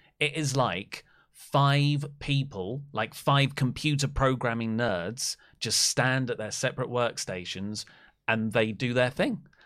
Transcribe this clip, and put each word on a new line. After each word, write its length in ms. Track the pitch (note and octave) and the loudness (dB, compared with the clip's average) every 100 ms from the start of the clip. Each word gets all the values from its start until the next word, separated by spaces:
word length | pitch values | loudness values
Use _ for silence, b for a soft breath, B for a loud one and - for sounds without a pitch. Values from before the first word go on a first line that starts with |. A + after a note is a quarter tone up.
| b b | b b
It 160 | D3+ D#3+ | -2 -2
is 200 | D3 C3 | -2 0
like 480 | A#2 F2+ - - b b b | 0 -2 -8 -14 b b b
five 720 | - - C#3+ C#3 C#3+ C#3+ D3 C#3+ - | -20 -2 4 4 6 4 2 -2 -10
people, 640 | - C#3 - G2+ F#2 C3+ C#3+ | -2 -2 -2 -4 -6 -6 -6
like 200 | G#2+ A#2 | -4 -4
five 420 | - - C#3 C3+ C#3+ | -2 2 4 4 2
computer 520 | B2+ - D#3 C#3+ C3+ | -2 0 0 0 0
programming 720 | - C3+ B2+ A#2+ A#2 A2+ A2 | 2 2 2 0 -2 0 0
nerds, 580 | A#2+ F2+ F2+ A#2+ - - b b | 0 0 -4 -6 -6 -6 b b
just 200 | A2+ - | -2 2
stand 480 | - - B2+ C3 B2 | 2 2 2 2 0
at 80 | A2+ | -4
their 140 | G#2+ | -4
separate 380 | - B2+ - A#2+ | -2 -4 -2 -4
workstations 960 | A#2+ A#2 - - F#2 F2 F#2+ G2+ G#2+ - B B B - | 0 0 -2 -6 -6 -6 -6 -6 -8 -12 B B B -2
and 260 | A2+ A2 | 0 2
they 180 | A2+ A2 | 2 2
do 220 | G2+ B2 | 0 0
their 160 | A#2+ B2 | 2 0
thing. 360 | - A#3 A3 - b | 2 -2 -2 -10 b